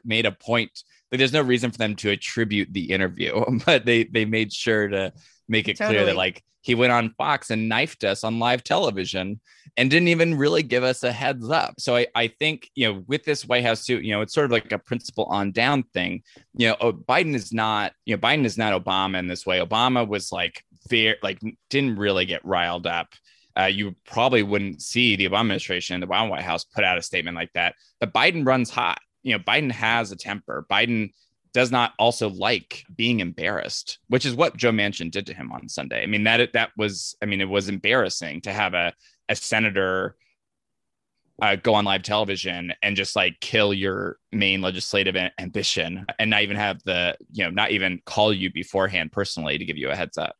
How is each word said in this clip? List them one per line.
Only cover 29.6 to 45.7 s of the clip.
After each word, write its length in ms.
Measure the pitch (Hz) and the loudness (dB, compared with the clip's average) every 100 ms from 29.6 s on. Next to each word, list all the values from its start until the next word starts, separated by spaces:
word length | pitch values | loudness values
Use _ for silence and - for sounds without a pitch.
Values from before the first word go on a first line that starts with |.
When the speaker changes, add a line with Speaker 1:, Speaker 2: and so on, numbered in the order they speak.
| 143 | 0
Speaker 1:
has 400 | 113 113 117 104 | -2 0 0 -2
a 40 | 95 | -8
temper. 500 | 101 101 - 64 80 | -10 -10 -8 -10 -2
Biden 400 | 98 120 113 104 _ _ _ _ | 0 2 0 -2 _ _ _ _
does 160 | 123 127 | 0 2
not 220 | 123 120 - | 2 0 2
also 320 | 117 - 110 | 2 2 -2
like 540 | 92 98 107 - - - - | 0 0 0 -4 -18 -12 -2
being 240 | 117 117 | 0 2
embarrassed, 800 | 87 - 82 92 - - - - - | -2 -4 -4 -2 -4 -8 -10 -14 0
which 160 | 127 | 0
is 100 | 139 | 2
what 220 | 123 156 - | 2 2 2
Joe 140 | 120 | 2
Manchin 400 | 110 101 - 82 | 4 0 -2 -6
did 160 | 92 98 | -6 -8
to 80 | |
him 180 | 90 64 | -10 -12
on 160 | 62 60 | -12 -12
Sunday. 340 | - 69 57 | -10 -6 -4
I 40 | 90 | -2
mean, 180 | 104 | 0
that, 300 | 110 117 120 | 4 4 4
that 160 | 117 113 - | 0 -2 -2
was, 360 | 107 92 - - | -4 -4 -10 -8
I 40 | 104 | -4
mean, 160 | 98 | -2
it 60 | 95 | 0
was 200 | 101 95 | 0 0
embarrassing 720 | 98 101 123 95 - 80 78 | -2 2 2 2 -4 -8 -8
to 100 | 98 | -6
have 200 | 98 98 | -2 0
a, 220 | 90 87 - _ _ - | 0 -2 -6 _ _ -6
a 80 | 107 | -6
senator, 800 | - 110 110 98 95 92 98 - _ _ _ _ _ _ _ _ _ _ _ - | -2 0 0 0 0 0 -4 -8 _ _ _ _ _ _ _ _ _ _ _ -2
uh, 140 | 107 98 | 0 2
go 180 | 117 | 2
on 100 | 104 | 2
live 180 | 101 98 | 4 0
television 720 | 92 104 101 95 92 87 87 87 | 0 -2 0 -4 -6 -6 -8 -4
and 140 | 101 98 | -2 0
just, 200 | 95 104 | -2 0
like, 220 | 92 - | 0 -2
kill 340 | - 110 101 | -2 2 2
your 420 | 101 95 95 92 - _ | 2 -2 -2 -4 -8 _
main 300 | 107 98 95 | 0 2 2
legislative 520 | 92 92 - 101 95 | -2 -4 -2 0 0
a-, 180 | 92 90 - | 0 -2 -6
ambition 680 | 90 104 - | -8 -4 -2